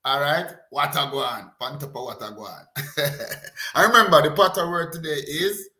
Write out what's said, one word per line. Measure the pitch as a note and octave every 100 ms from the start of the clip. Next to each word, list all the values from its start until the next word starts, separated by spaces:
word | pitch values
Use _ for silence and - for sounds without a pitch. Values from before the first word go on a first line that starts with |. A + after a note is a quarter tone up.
| C3
All | C#3
right? | C#3+ E3 E3+ - _
What | C#3 C#3+ C#3+
a | C#3
go | C#3
on. | B2+ A2+ F#2 _
Pantapa | B2 C#3+ C#3+
what | B2 B2 A2
a | G#2+
go | G#2+ G2+
on. | - - C#3+ D3 -
<laughs> | C#3+ C#3+ - - - - - C#3+
I | G#3
remember | A#3 G3+ D#3
the | D3+
part | D3+ F#3 F#3+
of | E3+
word | F3 E3
today | E3 D#3+ D3 C#3
is | D3+ F#3+ G3+ -